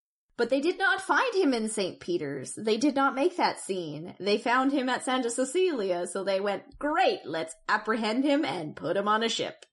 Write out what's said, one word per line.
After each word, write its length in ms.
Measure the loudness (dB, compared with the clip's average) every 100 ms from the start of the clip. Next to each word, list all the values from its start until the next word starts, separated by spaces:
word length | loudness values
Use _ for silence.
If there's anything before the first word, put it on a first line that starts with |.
| _ _ _ -4
But 120 | 0
they 120 | 2
did 180 | 2 2
not 240 | 0 0
find 320 | 2 2 2
him 180 | 2 2
in 160 | 2 0
Saint 320 | -2 -4 -4
Peter's. 540 | -4 -4 -2 -6 -8
They 240 | -6 0 2
did 160 | 2
not 200 | 4 2
make 220 | 2 0 2
that 240 | 0 0
scene. 540 | -4 -4 -4 -8 -12 -6
They 200 | 0 0
found 340 | 2 2 2
him 160 | 0 0
at 160 | -2
Santa 240 | 0 0 0
Cecilia, 760 | 0 0 2 2 0 0 -2 -2
so 180 | -4
they 160 | 0 0
went, 380 | 0 -4 -8 -6
"Great, 420 | -2 2 2 0 -4
let's 280 | -6 -6 -10 -2
apprehend 560 | -2 0 0 0 0
him 200 | 2 2
and 320 | 0 -4 -6 -6
put 200 | -2 -2
him 120 | 2
on 140 | 2
a 60 | 0
ship." 380 | -2 -6 -8 -20